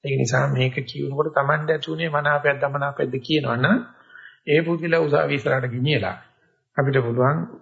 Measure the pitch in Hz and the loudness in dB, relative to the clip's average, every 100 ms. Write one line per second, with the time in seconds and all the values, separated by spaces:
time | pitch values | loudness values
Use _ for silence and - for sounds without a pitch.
0 | 143 135 127 131 139 131 131 127 127 143 | -2 0 0 0 0 0 0 -2 -8 -8
1 | 139 139 156 147 139 156 156 156 160 160 | -6 -2 0 0 0 0 0 -2 -2 -4
2 | 165 147 147 147 147 135 139 139 143 139 | -2 0 0 2 2 0 -2 -2 -4 -2
3 | 135 127 - 156 135 117 147 240 - - | -4 -4 -2 -2 0 0 2 2 0 -18
4 | _ - - _ - 151 165 170 170 165 | _ -20 -20 _ 0 2 2 -2 2 2
5 | 156 151 151 143 143 131 123 120 135 139 | 4 2 2 0 0 0 -2 -2 0 0
6 | 95 95 - _ _ _ _ - 139 135 | 0 -6 -16 _ _ _ _ -2 2 2
7 | 117 120 127 156 170 - | 0 2 2 0 -6 -12